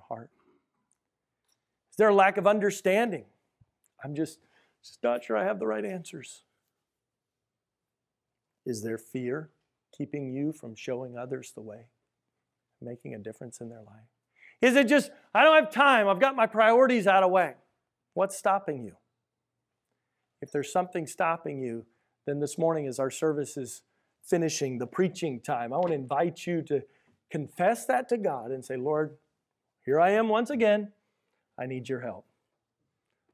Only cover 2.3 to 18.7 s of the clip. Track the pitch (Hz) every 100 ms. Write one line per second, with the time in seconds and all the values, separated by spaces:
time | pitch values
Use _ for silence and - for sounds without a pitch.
2.3 | 202 190 214 196 196 190 196 233 143 -
3.3 | _ _ _ _ _ _ _ 139 147 160
4.3 | - _ _ _ _ - - 120 123 -
5.3 | 110 196 202 220 214 208 185 160 160 123
6.3 | - _ _ _ _ _ _ _ _ _
7.3 | _ _ _ _ _ _ _ _ _ _
8.3 | _ _ _ 131 113 113 113 - 127 123
9.3 | 147 156 _ _ _ _ - 143 147 131
10.3 | 131 147 156 117 110 - 123 127 120 127
11.3 | 127 - - 110 107 117 _ _ _ _
12.3 | _ _ _ _ _ 120 120 143 113 107
13.3 | - 123 - 117 117 104 107 _ _ _
14.3 | _ _ _ 247 254 233 285 - - _
15.3 | 208 302 311 311 247 285 240 202 185 269
16.3 | 269 220 214 220 247 262 240 190 190 185
17.3 | 185 156 - _ _ _ _ _ 175 196
18.3 | - 202 196 196